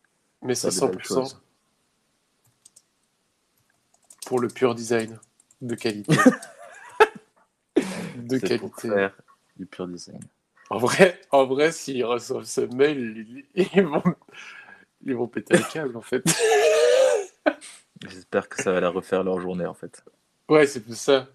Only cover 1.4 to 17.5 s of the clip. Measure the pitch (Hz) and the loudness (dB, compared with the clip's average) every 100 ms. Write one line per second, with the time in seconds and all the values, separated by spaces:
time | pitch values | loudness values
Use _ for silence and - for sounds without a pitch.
1.4 | _ _ _ _ _ _ _ _ _ _ | _ _ _ _ _ _ _ _ _ _
2.4 | _ _ _ _ _ _ _ _ _ _ | _ _ _ _ _ _ _ _ _ _
3.4 | _ _ _ _ _ _ _ - - 127 | _ _ _ _ _ _ _ -18 -4 -2
4.4 | 120 - 127 117 113 120 110 113 _ _ | -2 0 0 0 -2 -2 -2 -10 _ _
5.4 | _ - 123 123 117 104 104 147 262 - | _ -14 -10 -4 -4 -4 0 6 6 4
6.4 | - - - - - - 427 - _ _ | -8 -20 -20 -20 -6 2 2 2 _ _
7.4 | _ _ _ - - - - 127 120 127 | _ _ _ -2 -2 -8 -10 -10 -4 -2
8.4 | - 120 98 - 117 101 98 - - _ | 0 -2 -4 -10 -2 0 0 -4 -20 _
9.4 | _ - 92 - 90 87 - - - _ | _ -18 -16 -10 -10 -10 -16 -18 -20 _
10.4 | _ _ - - - - 185 - - 139 | _ _ -8 -2 0 4 4 4 0 2
11.4 | 131 131 151 160 - 131 113 120 - 123 | 4 2 0 0 -6 -4 -2 -2 -4 -8
12.4 | 110 - 117 123 147 143 117 110 110 127 | -6 -4 -2 2 2 2 -6 -8 -14 -18
13.4 | - - 185 185 175 151 180 160 _ - | -10 -2 2 4 2 2 0 -2 _ -20
14.4 | - - - - _ _ - 120 120 - | -20 -20 -20 -20 _ _ -6 -4 -4 -6
15.4 | - 170 - 160 143 117 - - - - | 2 2 2 -6 -6 -8 -6 -2 0 0
16.4 | 453 427 - 453 480 508 523 415 381 _ | 2 4 4 4 4 4 4 2 -4 _
17.4 | 302 | -4